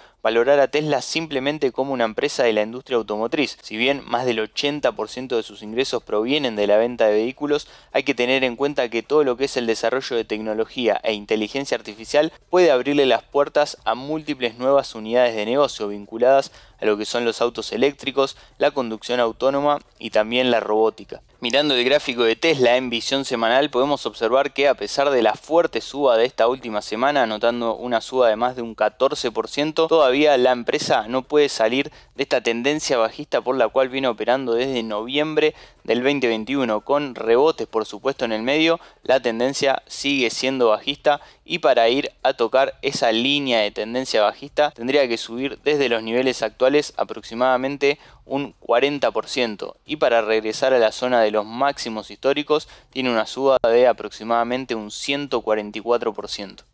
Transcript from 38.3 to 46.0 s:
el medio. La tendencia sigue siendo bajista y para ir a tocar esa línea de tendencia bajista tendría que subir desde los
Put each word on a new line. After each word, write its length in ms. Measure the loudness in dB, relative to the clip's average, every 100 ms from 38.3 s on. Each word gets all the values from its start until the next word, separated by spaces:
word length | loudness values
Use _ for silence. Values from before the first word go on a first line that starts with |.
el 100 | -2
medio. 380 | 0 0 2 0 -6 _
La 180 | 0 0
tendencia 600 | 0 0 -2 0 0 -2 -6
sigue 440 | -6 -2 0 0
siendo 380 | -2 -2 2 2
bajista 520 | 2 -2 -2 0 0 -4 -20
y 140 | -8 0
para 320 | 2 4 4
ir 200 | 2 -2 -2
a 100 | -2
tocar 460 | 0 2 2 0 -2
esa 320 | -6 0 0
línea 480 | 2 0 0 0 0
de 100 | 0
tendencia 520 | -4 -6 -6 -2 2
bajista 480 | 2 0 -4 0 0
tendría 360 | -2 0 2 2
que 100 | -2
subir 400 | -6 -6 -8 -4
desde 280 | -2 0 2
los 120 | 0